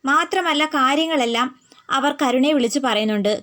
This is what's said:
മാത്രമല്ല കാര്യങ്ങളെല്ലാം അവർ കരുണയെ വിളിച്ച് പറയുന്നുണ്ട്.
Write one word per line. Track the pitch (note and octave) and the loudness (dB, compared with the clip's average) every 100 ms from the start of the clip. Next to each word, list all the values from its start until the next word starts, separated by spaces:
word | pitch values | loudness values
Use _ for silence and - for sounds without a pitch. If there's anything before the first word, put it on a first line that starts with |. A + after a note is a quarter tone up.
മാത്രമല്ല | C4+ D4 F4 G4 F4 D4 D#4 | 0 0 0 -2 0 0 0
കാര്യങ്ങളെല്ലാം | D4+ C4 D4 D#4+ D#4 A#3 A#3 B3+ - _ - - | 0 2 2 0 0 0 0 -2 -6 _ -20 -6
അവർ | C4+ C#4 | -2 -2
കരുണയെ | C#4+ C4+ B3+ C#4+ | 0 0 2 2
വിളിച്ച് | D4 A#3 C#4+ | 2 0 0
പറയുന്നുണ്ട്. | C4+ G#3 G#3+ G#3 G3+ G#3+ | -2 0 0 0 0 -2